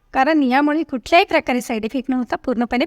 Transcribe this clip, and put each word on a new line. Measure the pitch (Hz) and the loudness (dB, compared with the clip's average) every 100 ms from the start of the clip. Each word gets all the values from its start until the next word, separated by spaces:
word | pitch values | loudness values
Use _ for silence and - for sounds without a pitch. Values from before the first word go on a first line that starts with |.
| _ | _
कारण | 262 269 320 | 0 2 2
यामुळे | 262 254 294 302 | 2 2 2 0
कुठल्याही | 311 254 - 339 | -2 -6 2 2
प्रकारे | 403 320 - 247 | 4 0 0 -4
साईड | 240 226 | -2 -6
इफेक्ट | 214 277 233 | -4 -6 -4
न | |
होता | 254 233 - | -4 -4 -6
पूर्णपणे | - 226 240 247 | -4 -4 -2 -2